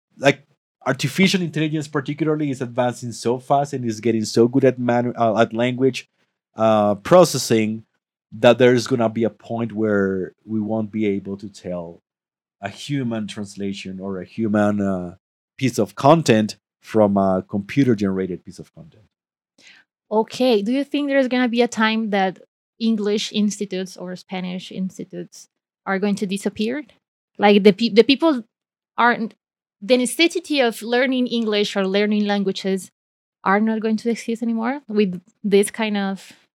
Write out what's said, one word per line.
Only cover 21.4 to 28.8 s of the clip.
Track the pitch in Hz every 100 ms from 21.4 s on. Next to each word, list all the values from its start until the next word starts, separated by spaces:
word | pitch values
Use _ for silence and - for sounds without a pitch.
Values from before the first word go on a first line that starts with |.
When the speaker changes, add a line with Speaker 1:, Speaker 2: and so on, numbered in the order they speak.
| 247
Speaker 2:
be | 233
a | 240
time | 220 220 220 220
that | 196 190 180 _ _ _ -
English | 226 214 202 214 -
institutes | 220 208 196 202 185 185
or | - 180 185
Spanish | - 185 180 185 -
institutes | 185 185 - 170 175 170 - - _ _ _
are | - 190
going | 208
to | 196 190
disappear? | 196 202 202 214 285 247 _ _ _ _ -
Like, | 208 208
the | 202
pe-, | 190 226
the | 202
people | 233 262 330 254 - _ _ _